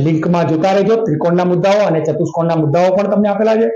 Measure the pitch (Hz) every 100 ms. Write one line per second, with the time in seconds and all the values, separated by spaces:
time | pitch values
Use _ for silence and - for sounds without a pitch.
0 | 143 160 175 175 156 160 190 196 196 226
1 | - 151 170 175 180 175 190 202 196 160
2 | 156 151 160 170 165 165 143 170 185 190
3 | 196 196 208 196 220 220 226